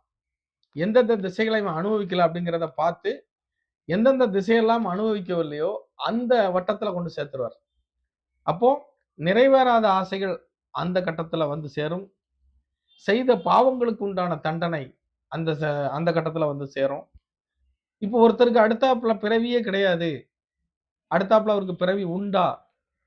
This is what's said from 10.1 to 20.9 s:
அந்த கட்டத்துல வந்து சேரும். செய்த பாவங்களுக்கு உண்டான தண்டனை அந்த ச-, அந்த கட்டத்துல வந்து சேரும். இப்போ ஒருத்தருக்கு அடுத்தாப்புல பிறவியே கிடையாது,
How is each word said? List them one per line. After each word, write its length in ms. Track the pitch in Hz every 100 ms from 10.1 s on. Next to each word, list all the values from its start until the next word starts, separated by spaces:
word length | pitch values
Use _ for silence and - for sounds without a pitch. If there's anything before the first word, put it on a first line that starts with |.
| 196 190 170 - _ _ 135
அந்த 220 | 165 185
கட்டத்துல 440 | 175 160 165 165 147
வந்து 200 | 151 147
சேரும். 360 | 151 151 180 196 _ _ _ _ _ _ _ _ _ -
செய்த 260 | 220 254 220
பாவங்களுக்கு 640 | 175 190 254 254 233 220
உண்டான 320 | 202 185 180 156
தண்டனை 440 | 156 165 170 160 131 - _ _ _
அந்த 180 | 151 160
ச-, 380 | 147 151 143 139
அந்த 200 | 143 170
கட்டத்துல 340 | 165 160 160 151
வந்து 180 | 143 139
சேரும். 360 | 139 135 139 - _ _ _ _ _ _ _ _ _
இப்போ 160 | 202 233
ஒருத்தருக்கு 420 | 226 220 240 226
அடுத்தாப்புல 520 | 220 226 269 247 233 220
பிறவியே 440 | 214 226 233 240
கிடையாது, 480 | 208 196 196 170 165 131 - _ _ _ _ _ _